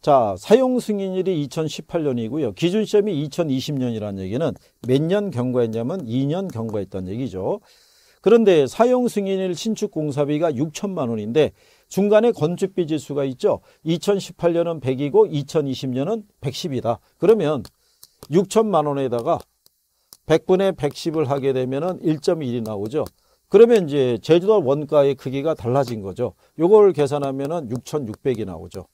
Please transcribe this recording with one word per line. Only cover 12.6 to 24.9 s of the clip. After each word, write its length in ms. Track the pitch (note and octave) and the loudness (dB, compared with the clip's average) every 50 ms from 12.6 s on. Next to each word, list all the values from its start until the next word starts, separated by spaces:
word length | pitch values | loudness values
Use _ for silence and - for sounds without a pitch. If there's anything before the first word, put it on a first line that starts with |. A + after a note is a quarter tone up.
| G3 F#3 _ - F3 | -4 -4 _ -4 -2
지수가 380 | D3 D#3+ D3 - - C#3+ C#3+ C#3 | -2 -4 -6 -4 -6 -4 -4 -2
있죠. 360 | C3+ B2+ _ - G3+ C3+ F#2 _ _ _ _ _ | -4 -4 _ 0 0 0 0 _ _ _ _ _
이천십팔 680 | D#3+ E3+ E3+ - G3+ G3+ G3 F#3 - - _ E3+ F3 E3+ | -2 -2 -2 0 -2 -2 -2 -2 -10 -10 _ -2 0 0
년은 280 | E3+ E3+ E3+ E3 D3+ | 0 0 -2 -4 -4
백이고 440 | A2+ C3 C3 B2+ C#3+ C#3+ D#3 G#3 A3 | -4 -4 -2 -2 -2 2 4 4 4
이천이십 600 | F3 D#3 C#3+ C#3+ C#3+ - E3 C#3+ C#3 B2+ - - C3+ | 4 2 -4 -6 -2 -2 -2 -2 -2 -4 -4 -6 -4
년은 380 | B2 C3 C#3 F3 A3+ A3+ G#3 _ _ _ | -4 -4 -2 -4 -4 -6 -8 _ _ _
백십이다. 580 | - C#3+ - - - E3+ C3+ A#2+ - A#2+ A#2 - _ _ _ | -10 -8 -8 -6 -8 -6 -6 -4 -2 -2 -4 -4 _ _ _
그러면 460 | _ - F#3 A3+ G#3+ D#3+ D3 D#3 C3+ E2+ - _ _ _ _ _ _ - _ _ _ - - | _ 4 4 4 4 4 -2 -2 -4 -6 -12 _ _ _ _ _ _ -20 _ _ _ -10 0
육천만 560 | C#3 F3+ G3 F#3+ - G#3+ A3 G#3+ F#3+ D#3 D3+ | 2 2 2 2 0 0 2 2 2 0 2
원에다가 540 | D3 C#3+ C#3 C3+ B2+ A#2 A#2 A#2 D#3 E3 B2 - _ _ _ _ _ _ _ _ _ _ _ _ _ - _ _ | 0 -2 -2 -2 -2 -2 -2 -2 -2 -2 -2 -4 _ _ _ _ _ _ _ _ _ _ _ _ _ -20 _ _
백 200 | - D#3 D#3+ - | 2 2 2 4
분의 280 | - F#3 F#3 G3 F#3+ F3 | 2 2 4 4 0 0
백십을 560 | - - C#3+ - - - E3+ D3+ D#3+ D3+ A#2+ | 0 -4 -4 -4 -4 -6 -4 -2 -2 0 0
하게 240 | C#3+ C#3+ B2+ C3+ B2+ | -2 0 0 0 0
되면은 460 | C3 B2+ B2+ C3 C#3 D#3+ F#3 F3+ - | 0 -2 -2 -4 -4 -4 -4 -6 -2
일 180 | - D#3+ D#3 D3 | -2 -2 -2 0
점 240 | - - F3 E3 D3 | 0 -2 0 0 -2
일이 180 | B2 A#2 B2 | -4 -4 -4
나오죠. 440 | A2 G#2+ G#2+ G2+ G#2 A2 C3+ D#3 A2+ - _ _ _ _ _ _ _ _ | -4 -4 -6 -6 -6 -4 -4 -4 -4 -4 _ _ _ _ _ _ _ _
그러면 380 | - G3+ A#3 A#3 A#3+ F#3+ F3 | 8 8 8 8 8 2 2
이제 300 | D3 C#3+ D3 C3 B2+ A#2+ G#2 | 0 0 0 2 2 0 -2
제조달 420 | - - D#3+ F3 F3 G3+ A3 G#3 D#3+ | 2 2 2 4 4 4 2 2 4
원가의 520 | D3+ C#3 D3+ D3+ D3 | 2 0 0 -2 2